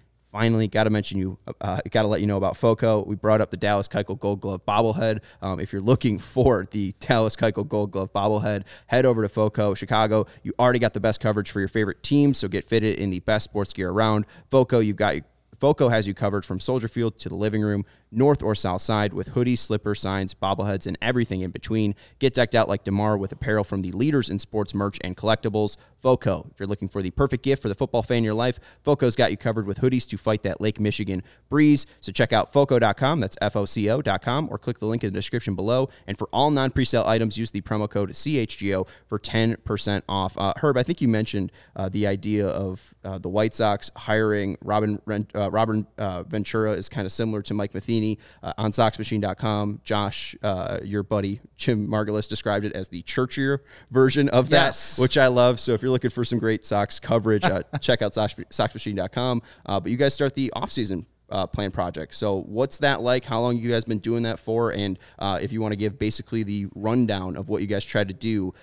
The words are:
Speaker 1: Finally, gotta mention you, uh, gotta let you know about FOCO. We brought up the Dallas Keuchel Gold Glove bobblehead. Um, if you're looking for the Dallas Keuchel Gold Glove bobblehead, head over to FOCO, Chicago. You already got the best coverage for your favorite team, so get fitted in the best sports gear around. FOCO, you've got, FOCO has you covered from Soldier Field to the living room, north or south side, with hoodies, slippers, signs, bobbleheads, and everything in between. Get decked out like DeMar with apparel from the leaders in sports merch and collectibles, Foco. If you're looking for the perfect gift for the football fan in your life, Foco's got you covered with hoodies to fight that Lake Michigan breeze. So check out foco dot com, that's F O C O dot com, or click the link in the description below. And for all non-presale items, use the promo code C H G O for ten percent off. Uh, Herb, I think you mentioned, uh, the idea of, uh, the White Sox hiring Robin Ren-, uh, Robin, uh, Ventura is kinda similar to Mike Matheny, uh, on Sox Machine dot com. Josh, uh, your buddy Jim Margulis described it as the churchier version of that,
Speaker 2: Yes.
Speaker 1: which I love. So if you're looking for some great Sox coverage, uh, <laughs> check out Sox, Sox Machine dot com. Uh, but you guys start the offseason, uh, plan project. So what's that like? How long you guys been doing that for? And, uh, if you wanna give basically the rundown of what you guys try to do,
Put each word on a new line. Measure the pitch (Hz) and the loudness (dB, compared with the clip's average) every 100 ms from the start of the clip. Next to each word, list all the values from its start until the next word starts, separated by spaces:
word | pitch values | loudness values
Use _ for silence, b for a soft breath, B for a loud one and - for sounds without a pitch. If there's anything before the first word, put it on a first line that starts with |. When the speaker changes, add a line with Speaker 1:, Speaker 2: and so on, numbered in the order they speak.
| b _ _ | b _ _
Speaker 1:
Finally, | 104 113 113 110 | -2 2 2 2
gotta | 110 110 | 2 2
mention | 107 98 98 | 0 -2 -4
you, | 95 - - - | -4 -6 -14 -8
uh, | 98 92 - | -4 -4 -2
gotta | 117 107 | 0 2
let | 98 | 2
you | 101 | 0
know | 98 | 0
about | 95 - | -2 0
FOCO. | 120 110 113 107 | 2 2 2 0
We | 95 101 | -2 -2
brought | 104 107 | 2 4
up | 107 | 2
the | - | -2
Dallas | 104 101 98 | 0 0 0
Keuchel | 110 101 104 | -4 -4 -4
Gold | 101 101 | -4 -4
Glove | 101 95 - | -4 -6 -2
bobblehead. | 104 113 107 113 107 B B | 2 2 2 -2 -2 B B
Um, | 98 92 | -6 -6
if | 92 | -6
you're | 98 | -2
looking | 101 127 123 98 | 2 2 2 -2
for | - 131 127 110 95 | -2 2 4 4 0
the | 104 98 - | -4 -6 -4
Dallas | - 120 110 - | 0 2 2 0
Keuchel | 113 104 104 | 0 0 -2
Gold | 107 104 | -2 -2
Glove | 95 95 | -4 -4
bobblehead, | 101 104 107 107 101 B B - | -2 0 0 0 -4 B B -2
head | - 135 | 2 4
over | 113 | 4
to | 104 | 0
FOCO, | - 107 - 104 | 0 0 2 0
Chicago. | 95 98 110 110 107 98 B | -2 0 2 4 2 0 B
You | - - | -8 2
already | 123 123 | 4 4
got | 117 | 2
the | 107 | 0
best | 110 107 | 0 0
coverage | 110 104 98 | 0 0 -2
for | 104 | -4
your | 95 | -2
favorite | 113 101 - | 0 -2 -2
team, | - 143 143 | 2 4 4
so | 131 98 | 4 -2
get | 95 | -4
fitted | - 113 107 - | 0 2 2 0
in | 98 | -2
the | 92 | -2
best | - 107 | 0 0
sports | - 104 98 | 0 -2 -4
gear | - 90 | -4 -2
around. | 98 110 107 107 B - | 2 2 2 -2 B 0
FOCO, | 135 127 123 | 2 4 4
you've | 110 98 | 2 2
got, | 104 73 - _ _ - | 0 0 -6 _ _ 0
FOCO | 139 151 131 | 2 4 4
has | 113 101 | 2 0
you | |
covered | 95 104 101 - | -2 -2 -2 -4
from | 95 | -4
Soldier | - 131 110 | -2 -2 -2
Field | 120 113 - | -2 -2 -4
to | - | -8
the | 90 | -4
living | 107 107 | -2 0
room, | 104 101 101 b b | 0 0 -4 b b
north | 110 139 143 | 2 4 4
or | 107 107 | 0 -2
south | 95 90 | -2 -2
side, | - 107 104 | 0 0 0
with | 98 95 | -2 -4
hoodies, | 127 123 120 | -2 0 0
slippers, | - 107 104 104 | -2 -2 -2 -4
signs, | 95 98 95 | -2 -2 -4
bobbleheads, | - 95 95 104 98 - | -4 -2 -2 -2 -4 -6
and | - | -4
everything | 110 123 113 92 | 0 0 0 -2
in | 92 | -6
between. | - - 110 104 101 b - | -8 -4 -2 0 -4 b -2
Get | 131 | 0
decked | 127 120 117 | 2 2 2
out | - | 2
like | 101 | 0
DeMar | - 98 107 104 | -2 0 2 0
with | 95 | -2
apparel | - 110 107 | -6 -2 0
from | 98 98 | 0 -4
the | 92 | -4
leaders | 95 139 143 107 | -2 2 2 0
in | 101 | -4
sports | - 107 101 | -4 -4 -2
merch | 98 101 - | -2 -4 -4
and | 92 90 | -8 -4
collectibles, | 107 110 113 104 104 - b _ | 0 0 0 0 -2 -4 b _
Foco. | 131 131 - 87 - | 0 2 2 -2 -4
If | - | -10
you're | 98 | -6
looking | 104 95 | -4 -4
for | 101 | -4
the | 92 | -4
perfect | - 139 123 | 0 0 0
gift | 135 135 | 0 0
for | 110 | -2
the | 95 | -4
football | 135 120 | -2 0
fan | 110 120 | 2 2
in | |
your | 110 | 2
life, | 107 123 - B B | 2 0 -2 B B
Foco's | - 143 123 113 | 0 2 2 4
got | 113 | 2
you | 101 | 2
covered | 123 110 101 | -2 -2 -4
with | 95 | 0
hoodies | 127 127 - | 0 0 -2
to | 101 | -4
fight | - 107 | -2 0
that | 98 85 | -2 -2
Lake | 107 107 | -2 0
Michigan | 104 101 98 92 b b - | -2 -2 -4 -6 b b 0
breeze. | 147 151 139 - b | 4 6 6 2 b
So | - | -4
check | 95 120 | 0 2
out | 113 - | 2 4
foco | 143 143 123 | 2 4 4
dot | 110 101 | 4 2
com, | 135 160 | 0 0
that's | 98 - | -2 -2
F | 104 110 | -2 0
O | 101 | -2
C | - 147 | 0 0
O | 127 | 2
dot | 135 95 | 0 -2
com, | - 131 160 | -2 -2 -2
or | 107 | -6
click | - 120 | -8 -4
the | 107 | -4
link | 113 | -2
in | 107 | -2
the | 95 | -4
description | - 123 107 95 | -4 -4 -4 -2
below. | 98 127 131 B - | 0 0 -2 B -10
And | 98 | -8
for | 104 | -4
all | 113 147 | 0 2
non-presale | 143 131 135 123 120 - | 2 0 0 0 2 2
items, | 113 110 101 | 2 0 -2
use | 113 | -6
the | 104 | -6
promo | - 107 104 | -4 -2 -2
code | 101 98 - | -2 -4 -4
C | 147 147 | -2 0
H | 110 - | -2 -4
G | 98 95 | -2 -2
O | 92 B - | -2 B -8
for | 107 | -8
ten | - 113 113 113 - | -2 0 2 0 -4
percent | 104 - 101 - | -4 -2 -2 -2
off. | 98 92 - | -2 -2 -2
Uh, | 98 - | -2 0
Herb, | 151 127 | 0 2
I | |
think | 123 180 | 0 0
you | 127 | 2
mentioned, | 110 110 101 90 b b - | 2 0 -4 -6 b b -8
uh, | 95 | -6
the | 104 101 | -2 0
idea | 98 101 104 98 | -2 -2 0 0
of, | - 98 92 - _ | -2 -4 -8 -14 _
uh, | 98 95 | -12 -10
the | 90 | -4
White | 101 110 | 0 0
Sox | - 107 101 - - | 0 0 0 -6 -10
hiring | - 110 110 104 98 85 | -2 2 2 0 -2 -4
Robin | - 104 107 104 - | -2 0 0 -2 -4
Ren-, | 104 110 - | -6 -4 -4
uh, | 98 | -2
Robin, | 104 113 107 104 - | 0 2 0 -4 -6
uh, | 104 90 | -6 -6
Ventura | 85 107 98 113 107 | -6 -6 -2 -2 0
is | 95 104 | -2 -6
kinda | - 95 | -6 -6
similar | - 113 107 | -4 -4 -4
to | 101 | -4
Mike | 104 101 | -4 -4
Matheny, | 95 - 113 107 107 B B | -6 -2 0 0 -2 B B
uh, | 87 - | -10 -4
on | 107 | -2
Sox | 101 110 - | 2 2 0
Machine | 107 107 | -4 -2
dot | 101 95 | -2 -2
com. | 110 104 104 104 | -2 -2 -2 -4
Josh, | - 107 101 - - - | -4 -2 -2 -4 -10 -6
uh, | 104 92 - 95 | -4 -4 -4 -6
your | - 104 | -4 -4
buddy | 101 104 98 104 - - | -2 -2 -2 -6 -12 -6
Jim | - 110 104 | 0 0 0
Margulis | 107 104 107 107 | 0 0 -2 -2
described | 104 110 101 104 | -4 -2 -2 -2
it | |
as | - 92 | -6 -8
the | 90 | -10
churchier | - - 127 - 135 139 B B - | -6 -2 -2 0 0 -2 B B 0
version | 131 131 139 139 | 6 6 6 4
of | 127 127 | 4 6
that, | 147 151 | 4 4
Speaker 2:
Yes. | - - - | 0 -4 2
Speaker 1:
which | 127 151 | 2 6
I | 131 | 6
love. | 123 123 120 | 6 6 4
So | - | 0
if | 113 | 0
you're | 127 | 2
looking | 127 123 | 0 0
for | 123 | -2
some | 117 120 | -2 0
great | 110 110 - | 2 0 0
Sox | 101 101 - | 0 0 -4
coverage, | - 117 110 104 | 0 2 4 4
uh, | 120 92 - | 4 0 -4
<laughs> | 147 | -4
check | - 117 | 0 0
out | 104 | 0
Sox, | 113 104 - - | -2 -2 -4 -8
Sox | - 110 113 | -4 -4 -4
Machine | 107 98 | -6 -6
dot | 92 | -4
com. | - 127 117 B B - | -4 -2 -2 B B -4
Uh, | 98 | -4
but | 85 | -2
you | 120 | 0
guys | 139 | 2
start | - 139 139 | 2 -2 -2
the | 127 - | -4 -4
offseason, | - - 101 92 104 _ - | -4 -4 -4 -4 -8 _ -6
uh, | 98 90 | -4 -4
plan | - 101 | -4 -4
project. | - 90 80 78 - | -2 -4 -6 -10 -4
So | 107 98 | -2 -2
what's | - 107 135 - | -2 -2 -2 0
that | 143 107 | 2 2
like? | 120 127 - | 2 0 0
How | 117 | 0
long | 123 120 | 0 0
you | 117 | 0
guys | 117 117 | 0 0
been | 107 | -2
doing | 113 117 | -2 -2
that | 113 110 | -2 -4
for? | - 113 117 | -4 0 0
And, | - 101 92 B - | 0 -4 -6 B -6
uh, | 98 92 | -2 -2
if | 101 | -2
you | 110 | -2
wanna | 110 104 | -2 -2
give | 107 98 | -2 -2
basically | 107 - - 113 | -2 -4 -4 -4
the | 101 101 101 - | -2 -4 -6 -6
rundown | 107 123 117 98 92 82 | 0 2 2 0 -4 -6
of | 85 | -4
what | 104 | -2
you | 101 | -2
guys | 101 | -2
try | - 110 | -2 -2
to | 98 | -2
do, | 92 113 107 92 b | -4 -2 -2 -2 b